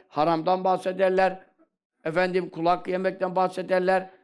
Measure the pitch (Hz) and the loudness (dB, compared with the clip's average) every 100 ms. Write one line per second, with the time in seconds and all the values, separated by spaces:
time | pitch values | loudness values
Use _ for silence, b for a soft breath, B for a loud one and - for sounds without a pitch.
0 | _ - 156 165 165 185 185 180 185 185 | _ 0 2 2 2 0 0 0 -2 0
1 | 190 190 185 185 - _ _ _ _ _ | 2 4 2 0 -12 _ _ _ _ _
2 | 160 165 185 185 170 160 170 175 180 180 | -4 0 0 0 -4 -2 0 0 -2 -4
3 | 190 185 185 180 180 185 180 185 185 190 | -4 -4 -2 0 0 -2 -2 0 2 0
4 | 185 - | -2 -12